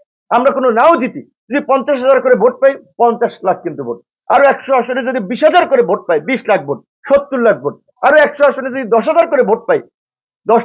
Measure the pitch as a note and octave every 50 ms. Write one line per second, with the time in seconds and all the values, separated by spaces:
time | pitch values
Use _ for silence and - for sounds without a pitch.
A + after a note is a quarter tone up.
0 | _ _ _ _ _ _ G#3 A#3+ B3+ C#4 - C4 B3+ B3+ A3 A3+ C4 D#4+ E4+ B3+
1 | B3 A#3 - D3 - _ _ _ _ _ A#3 C#4+ D4 - C4+ C4+ A#3 - C#4+ B3
2 | B3 C4+ C4+ B3 A#3+ B3+ B3 F#3+ G3+ B3+ B3 - C4+ C4+ C#4 - - _ _ -
3 | A#3 A#3+ A3+ A#3 A#3 G#3 - - - F#3+ E3+ F3+ - E3+ D3 B2+ C3+ A#2 A#2 -
4 | _ _ _ _ _ - A#3+ C#4 C#4 C4+ - - - B3 C4+ B3 A3+ B3 B3+ C4
5 | A#3+ B3+ A#3+ B3+ G3 F3+ B3 - D4 D#4 C#4+ F4+ D#4+ - C#4 A#3+ A#3+ F3 G3+ -
6 | - - E3+ D3+ - - C4+ - - - G3+ F3+ C#3+ C#3 C#3 A2+ _ _ _ _
7 | _ - - C#4 - - C4+ B3+ A#3 A3 G3 B2 C3+ C#3+ - - _ _ _ _
8 | - B3+ D4 D4+ D4 - - - C#4+ C#4 - C4 B3 C4 A#3+ C4+ C4 G3 A3+ A3+
9 | G#3 C#4+ D#4 E4+ E4 E4 D#4 C4 A3+ F#3+ F#3+ - - - E3+ C3+ - - _ _
10 | _ _ _ _ _ _ _ _ _ - A3 A3+